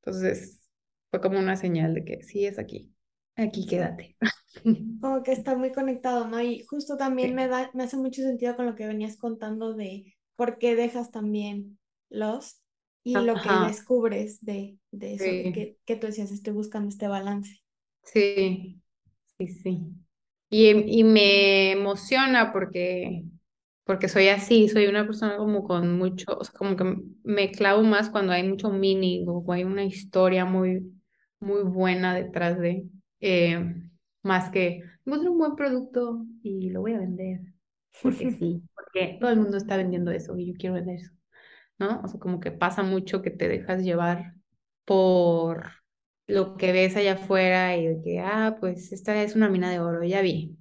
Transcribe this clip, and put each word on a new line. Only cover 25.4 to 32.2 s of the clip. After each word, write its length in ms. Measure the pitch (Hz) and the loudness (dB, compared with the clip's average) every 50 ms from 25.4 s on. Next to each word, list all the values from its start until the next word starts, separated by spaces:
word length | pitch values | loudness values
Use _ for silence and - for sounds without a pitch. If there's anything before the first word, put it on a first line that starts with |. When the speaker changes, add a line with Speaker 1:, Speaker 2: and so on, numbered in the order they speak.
| 214 214 208 202 196 | -2 0 0 -2 0
Speaker 1:
con 340 | - 180 175 175 175 175 180 | 0 0 0 2 2 2 0
mucho, 400 | 185 185 185 185 - - - - | 0 -2 -2 -6 -6 -6 -6 -6
o 60 | 214 | -6
sea, 100 | - _ | -12 _
como 220 | - 196 196 190 | -6 -2 -2 0
que 80 | 185 185 185 - 185 - - - _ _ | 0 0 -2 -2 -4 -8 -12 -18 _ _
me 260 | 226 208 202 196 190 | -2 0 0 0 -2
clavo 300 | - - 208 196 202 214 | 0 0 2 4 6 6
más 280 | 220 220 214 202 220 214 | 6 6 4 4 2 0
cuando 220 | - 208 196 185 | -2 0 0 2
hay 120 | 180 175 180 190 | 0 0 0 -2
mucho 220 | 196 196 - 214 | -2 -2 -2 -2
meaning 560 | 196 196 196 190 190 190 190 180 180 180 175 175 | -2 0 2 2 2 2 2 0 0 0 -2 -4
o 240 | 175 175 175 180 | -4 -4 -4 -2
hay 120 | 175 180 180 | -2 -2 -2
una 200 | 185 196 202 202 | -2 -2 -2 -4
historia 600 | 196 190 - - - - 185 185 185 185 185 180 | -4 -6 -8 -14 -2 2 4 4 4 4 2 0
muy, 480 | 185 185 185 185 185 185 185 185 - - _ _ _ _ _ _ _ _ _ | 0 0 0 2 0 0 -2 -6 -10 -18 _ _ _ _ _ _ _ _ _
muy 220 | 202 196 202 202 202 | -6 -4 -2 -2 -2
buena 500 | 185 185 185 185 185 180 180 180 180 180 | -2 0 0 2 2 2 2 0 0 0
detrás 440 | 180 | -2